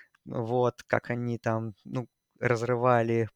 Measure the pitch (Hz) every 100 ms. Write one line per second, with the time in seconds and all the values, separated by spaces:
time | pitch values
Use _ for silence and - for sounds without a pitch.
0 | - _ - - 113 123 123 - - 117
1 | - 120 120 117 117 113 113 - - 131
2 | 120 _ _ - 120 117 120 120 127 120
3 | 113 117 110